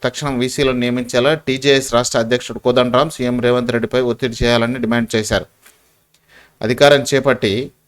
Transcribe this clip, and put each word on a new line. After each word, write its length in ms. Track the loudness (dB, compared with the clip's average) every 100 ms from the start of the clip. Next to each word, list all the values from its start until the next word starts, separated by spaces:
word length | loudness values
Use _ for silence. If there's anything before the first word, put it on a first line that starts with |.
తక్షణం 360 | -6 -4 -6 -4
వీసీలను 400 | -4 -2 0 0
నియమించేలా 540 | -2 -2 -2 0 2
టీజేఎస్ 600 | 0 -2 0 2 2 2
రాష్ట్ర 260 | 0 0 -2
అధ్యక్షుడు 400 | 0 -2 -4 -4
కోదండరాం 500 | 0 2 2 2 0
సీఎం 300 | -2 -4 0
రేవంత్ 320 | 0 0 0
రెడ్డిపై 300 | -2 -2 0
ఒత్తిడి 340 | 0 -2 -4 -2
చేయాలని 360 | 0 2 0 -2
డిమాండ్ 360 | -2 0 0
చేశారు. 300 | -2 -2 -4 -4 _ -20 _ _ _ _ _ _ -20 _ -6
అధికారం 420 | -4 4 6 4 2
చేపట్టి 580 | 0 0 0 0 -2 -6 -12